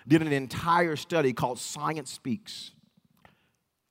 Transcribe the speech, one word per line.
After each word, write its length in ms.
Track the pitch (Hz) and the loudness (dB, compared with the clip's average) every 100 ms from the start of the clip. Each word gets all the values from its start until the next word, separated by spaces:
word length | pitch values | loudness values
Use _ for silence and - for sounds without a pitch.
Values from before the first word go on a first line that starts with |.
| 117 | 4
did 160 | 160 | 4
an 100 | 160 | 4
entire 600 | 139 131 - 160 175 170 147 | 0 -2 -4 2 4 4 -2
study 360 | - 170 135 | -2 2 2
called 280 | 113 139 120 | 2 -2 -4
Science 520 | - 151 151 156 127 | -10 -8 -6 -6 -10
Speaks. 600 | - 135 113 - - - _ _ _ _ _ _ _ _ _ _ _ _ | -10 -6 -6 -8 -16 -16 _ _ _ _ _ _ _ _ _ _ _ _